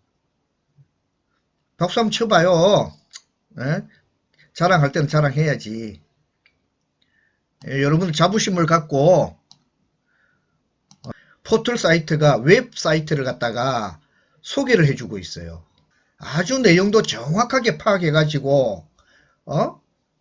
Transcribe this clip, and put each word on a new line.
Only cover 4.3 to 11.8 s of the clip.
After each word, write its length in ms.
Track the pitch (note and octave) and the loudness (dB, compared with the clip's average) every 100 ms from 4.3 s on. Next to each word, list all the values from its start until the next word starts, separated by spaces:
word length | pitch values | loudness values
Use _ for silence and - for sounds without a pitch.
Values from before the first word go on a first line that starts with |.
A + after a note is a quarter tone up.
| _ _ | _ _
자랑할 380 | - F3 F3+ C#3+ | -2 2 2 2
때는 160 | E3 C#3+ | 0 0
자랑해야지. 920 | D3+ D3 C3 D#3 B2 G#2+ A2+ A2 E2+ _ _ _ _ _ _ _ _ _ _ _ _ _ _ _ _ - | 0 0 0 -2 -2 -8 -10 -12 -14 _ _ _ _ _ _ _ _ _ _ _ _ _ _ _ _ -6
예, 160 | C#3 | -2
여러분 300 | C#3+ D#3+ F#3 | 2 2 0
자부심을 540 | D3+ F3 G#3+ G#3+ F3 D#3+ | 0 0 0 -2 0 0
갖고, 720 | E3 D#3 C#3 D#3 F3 F2 - _ _ _ _ _ _ _ _ _ _ _ _ _ _ _ _ | 0 0 2 4 4 0 -8 _ _ _ _ _ _ _ _ _ _ _ _ _ _ _ _
어, 80 | A#2 - _ _ | -20 -20 _ _
포털 340 | - A3 A#3 | -2 -2 0
사이트가 600 | A#3+ | -2